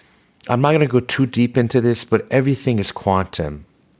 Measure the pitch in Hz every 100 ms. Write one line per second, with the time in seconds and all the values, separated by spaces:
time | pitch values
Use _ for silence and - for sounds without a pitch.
0 | _ _ _ _ - 120 143 156 147 123
1 | 123 - 131 120 120 127 120 131 117 117
2 | - 110 - 127 135 131 - 113 98 -
3 | - 95 92 - 78 73 73 _ _ -